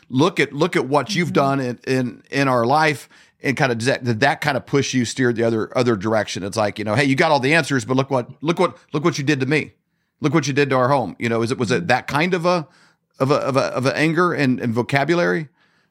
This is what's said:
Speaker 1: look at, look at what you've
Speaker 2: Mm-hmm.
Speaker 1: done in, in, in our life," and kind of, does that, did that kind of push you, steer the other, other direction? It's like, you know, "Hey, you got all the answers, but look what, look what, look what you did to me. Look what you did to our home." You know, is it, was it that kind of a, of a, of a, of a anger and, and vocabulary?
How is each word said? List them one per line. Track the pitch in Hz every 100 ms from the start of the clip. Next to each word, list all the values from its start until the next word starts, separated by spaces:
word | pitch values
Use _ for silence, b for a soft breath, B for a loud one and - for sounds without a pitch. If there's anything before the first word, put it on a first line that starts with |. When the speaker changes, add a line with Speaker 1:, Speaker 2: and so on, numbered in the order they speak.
| B
Speaker 1:
look | 127 175 -
at, | 143
look | 143 175 170
at | 127
what | 143 127 110
you've | 170
Speaker 2:
Mm-hmm. |
Speaker 1:
done | 170 139 139
in, | 127 117 -
in, | 131 123 - _
in | 139 139
our | 127 117
life," | 147 156 143 - b b b
and | 143 117
kind | 135
of, | 117
does | 123
that, | 123
did | 123 110
that | 135 156
kind | 147 127
of | -
push | 139 135
you, | 131 117
steer | - 123
the | 113
other, | 117 113 104 127
other | 120 107
direction? | 107 110 101 107
It's | 98 107
like, | 104 104
you | 107
know, | 107
"Hey, | 143
you | 135
got | 165
all | 143
the | 131
answers, | 165 143 139 110
but | 127
look | 135
what, | 135 120 -
look | 151 165
what, | 175 - b
look | 151
what | 165 156
you |
did | 143 143
to | 127
me. | 151 - _ _ _ _ _
Look | 147
what | 156 139
you |
did | 135 139
to | 131
our | 127
home." | 143 101 -
You | 117
know, | 113
is | 113
it, | 131
was | 113
it | 120 165
that | 123 -
kind | 139 175
of | 180 170
a, | 180 147 b b b _ _
of | 135
a, | 139
of | 127 131
a, |
of | 95 - 127
a | -
anger | 156 156 180
and, | 135 135 127
and | 120
vocabulary? | 113 117 139 143 175 175 180 151 _ _ _ _